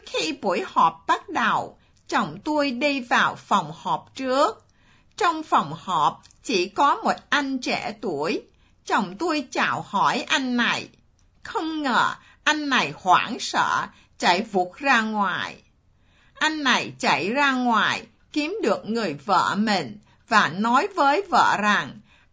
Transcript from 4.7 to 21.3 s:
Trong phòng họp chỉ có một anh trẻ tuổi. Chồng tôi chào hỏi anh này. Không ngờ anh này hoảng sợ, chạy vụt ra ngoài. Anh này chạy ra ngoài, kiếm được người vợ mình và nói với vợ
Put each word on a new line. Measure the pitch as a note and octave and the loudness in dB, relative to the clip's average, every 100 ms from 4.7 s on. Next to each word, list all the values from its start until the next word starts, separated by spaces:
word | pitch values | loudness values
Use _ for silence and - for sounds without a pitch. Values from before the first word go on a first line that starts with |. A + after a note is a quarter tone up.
| _ _ _ _ - | _ _ _ _ -2
Trong | F4+ D#4+ | -2 -2
phòng | D#4 C#4+ E3 D#3+ | 0 0 0 -6
họp | - E3+ D3+ - - _ | -4 2 2 0 -12 _
chỉ | - G3 F#3 | -4 -2 -2
có | - C#4+ G4 | 2 2 2
một | C#4 - - | 0 -2 -2
anh | C#4 C4+ C4+ | -2 -2 -4
trẻ | B3+ G3+ - G#3+ | -4 -4 -6 -8
tuổi. | G#3 C#3+ D#3 D4 - _ _ _ - | -6 -4 -2 -4 -8 _ _ _ -4
Chồng | D4+ F#3 G3 | -2 -2 -4
tôi | E4+ D4+ B3 | -2 -2 -4
chào | D#4 F#3 C3 E3 | -2 -2 -2 -4
hỏi | G3 D#3 G#3 | 0 0 0
anh | - D4+ B3+ A#3+ | 0 -2 0 0
này. | A3 C#3+ - _ _ _ _ _ | 0 0 -6 _ _ _ _ _
Không | - A4 D#4+ D#4+ | -8 -6 -4 -4
ngờ | C#4+ G#3 A2 - - _ | 0 2 2 -2 -14 _
anh | - D4+ C#4+ | -2 -2 0
này | B3 D#3 - | 0 -2 -2
hoảng | F#3 D#3 F#2+ D4 | 2 4 2 -6
sợ, | - A3 G#2+ G#2 F3 - _ - | -4 0 0 0 -4 -10 _ -2
chạy | A3 F3+ | 2 2
vụt | A#3+ G3 F3+ - | 0 -2 -2 -2
ra | C#4 A#3+ | 0 2
ngoài. | A3 G#3+ F#3+ D#3+ F2+ C#2 _ _ _ _ _ _ _ | 2 -2 -2 -2 -6 -10 _ _ _ _ _ _ _
Anh | - D#4 D#4 | -4 -2 0
này | C#4 G3+ A#2 C3 | 0 0 0 -4
chạy | A3+ C#3 E3+ | 0 0 0
ra | C4+ C#4+ | 0 0
ngoài, | B3+ B3 G#3+ E3+ G#2 - _ _ | 2 2 2 2 0 -6 _ _
kiếm | D4+ D4+ G#4+ | -4 -4 -2
được | C#4 F#3 F#3+ | 0 -2 -2
người | A#3 G3+ | -4 -4
vợ | C#3+ - F3+ A2 F3+ | -4 0 2 2 0
mình | A3 G3 C3 G#2 _ _ - | 0 0 -2 -10 _ _ 2
và | G#3+ D#3+ | 4 4
nói | F3 A3+ B3+ G4+ F#4 | 0 2 2 2 2
với | C#4 D4+ | 2 2
vợ | G4 | 2